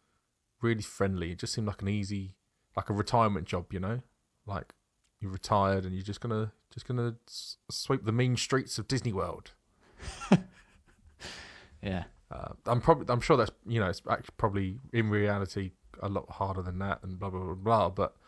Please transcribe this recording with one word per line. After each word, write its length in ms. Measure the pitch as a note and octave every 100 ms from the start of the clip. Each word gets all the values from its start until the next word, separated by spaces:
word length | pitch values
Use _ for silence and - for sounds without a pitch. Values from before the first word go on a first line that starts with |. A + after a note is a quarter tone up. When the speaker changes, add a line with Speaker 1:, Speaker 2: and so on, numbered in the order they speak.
| _ _ _ _ _ _
Speaker 1:
really 220 | A#2 A2+
friendly. 500 | G#2 - G2 F#2+ E2+
It 60 | F2
just 140 | -
seemed 140 | - G#2+
like 160 | G2
an 60 | G2
easy, 480 | G#2 G2 G2+ F#2+ - _ _ _ -
like 120 | -
a 40 |
retirement 520 | G2+ G#2 A#2+ A2 G2 F2
job, 260 | F2+ F2
you 80 | F#2
know? 220 | F#2+ A#2+ - _ _ _ -
Like, 280 | G2 - - _ _ _ _
you're 120 | G2+
retired 540 | F#2+ - G#2 G2 G2
and 100 | F#2
you're 80 | F#2
just 160 | G2 G#2
gonna, 320 | A#2+ A2 G#2+ - _
just 160 | - -
gonna 300 | B2+ A#2+ A2+ -
s-, 300 | - - - _
sweep 340 | - - C3+
the 80 | G2+
mean 240 | A2+ B2+ A#2+
streets 420 | - C3+ - -
of 80 | G#2+
Disney 240 | C3 B2
World. 400 | F#2+ E2+ - - - _ _ _ - - - -
Speaker 2:
<laughs> 80 | - - - - - _ _ - - - - - - - -
Yeah. 220 | G#2 F#2 - - _
Speaker 1:
Uh, 220 | - - - -
I'm 140 | A#2+
prob-, 260 | D#3+ D#3+ -
I'm 100 | A#2+
sure 140 | - C#3+
that's, 120 | G#2+ - -
you 140 | A#2
know, 80 | F#2+
it's 140 | - -
actually 260 | A2+ - -
probably 420 | A2 G2+ F#2+ G#2+ -
in 160 | A#2 G#2+
reality 640 | G#2 G#2 G2+ F#2+ - F#2+ - - -
a 60 | G2+
lot 180 | F#2+ -
harder 300 | - G2 F#2+
than 160 | F#2 F2+
that 220 | G2 -
and 160 | F#2+ F#2
blah, 120 | G2
blah, 100 | F#2
blah, 140 | F#2
blah, 340 | F#2 G2+ A2+ F2+
but 260 | F2+ F#2 -